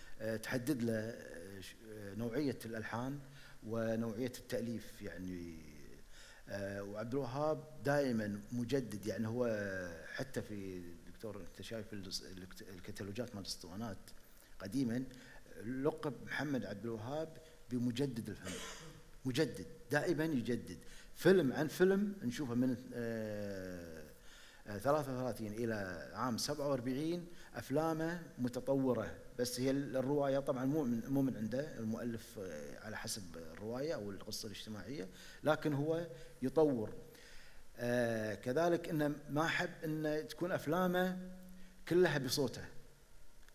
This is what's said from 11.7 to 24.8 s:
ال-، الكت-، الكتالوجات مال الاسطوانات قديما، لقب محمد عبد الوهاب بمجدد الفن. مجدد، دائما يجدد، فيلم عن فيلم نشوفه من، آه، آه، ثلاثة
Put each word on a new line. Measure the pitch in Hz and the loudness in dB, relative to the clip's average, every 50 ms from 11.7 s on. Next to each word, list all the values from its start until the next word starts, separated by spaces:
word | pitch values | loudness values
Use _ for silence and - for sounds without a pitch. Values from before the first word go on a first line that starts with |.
| 113 110 101 - | -6 -6 -6 -6
ال-، | 107 101 95 98 90 - - - 95 92 | -6 -6 -6 -4 -6 -6 -8 -8 -10 -10
الكت-، | 92 92 - - - - | -10 -12 -12 -12 -12 -12
الكتالوجات | 95 90 - 107 101 - 104 98 98 120 120 113 - | -10 -10 -8 -8 -6 -6 -6 -4 -2 -4 -4 -4 -4
مال | 101 | -8
الاسطوانات | 90 - - - - 82 87 104 117 110 95 - - - - - - - - - - - - - | -6 -6 -8 -8 -8 -8 -6 -4 -4 -4 -4 -6 -10 -14 -14 -14 -14 -16 -18 -20 -18 -16 -12 -8
قديما، | - 202 190 139 131 113 113 127 131 - - - - - - - - - - - 101 | -6 -2 2 2 2 2 2 0 -2 -4 -8 -14 -14 -14 -14 -14 -14 -14 -12 -8 -6
لقب | 117 131 131 135 156 160 - - 147 117 - 98 | -4 -4 2 2 2 2 2 -4 -4 -4 -4 -6
محمد | 107 - - 139 151 139 120 98 | -4 -2 -2 0 2 0 0 0
عبد | 92 107 98 107 | -2 -6 -4 -4
الوهاب | 117 113 107 104 123 147 156 160 156 - - - - - - - - | -4 -4 -4 -4 -4 -2 -2 -2 -4 -6 -14 -16 -16 -18 -16 -8 -4
بمجدد | 127 120 120 123 110 131 143 139 117 113 101 107 | -2 2 2 2 2 2 0 0 0 -2 -4 -4
الفن. | 95 - - 92 90 90 - - - - - - - - - - - - - | -6 -6 -6 -8 -6 -6 -6 -8 -10 -10 -12 -14 -14 -16 -18 -16 -14 -4 -2
مجدد، | 131 117 143 156 - - - - - - - - - | 0 2 2 2 2 0 -6 -8 -10 -10 -14 -4 0
دائما | 143 147 - 180 156 139 160 | 2 2 4 4 2 4 4
يجدد، | 165 156 120 104 117 120 110 - 92 90 - - - - - - - - | 2 2 2 2 2 0 0 -2 -6 -10 -10 -10 -12 -12 -12 -14 -14 -6
فيلم | - - 175 202 180 151 127 | 6 10 10 10 10 10 6
عن | 107 123 156 135 | 4 4 2 2
فيلم | - - 185 190 196 196 208 202 - - | 6 6 8 8 8 6 4 2 0 0
نشوفه | - 120 120 139 151 120 120 | -2 -2 0 0 0 2 4
من، | 123 127 131 123 104 - - 120 | 4 4 4 4 0 -2 -6 -4
آه، | 120 117 117 113 113 110 107 104 104 104 101 98 95 92 92 90 87 85 82 82 78 73 76 - - - - - - - - - - - | -2 -2 0 0 0 -2 -2 -2 -2 -2 -4 -4 -4 -4 -6 -6 -6 -6 -8 -10 -10 -12 -12 -14 -16 -16 -16 -16 -16 -18 -18 -18 -14 -8
آه، | - 104 | -6 -4
ثلاثة | 98 | 0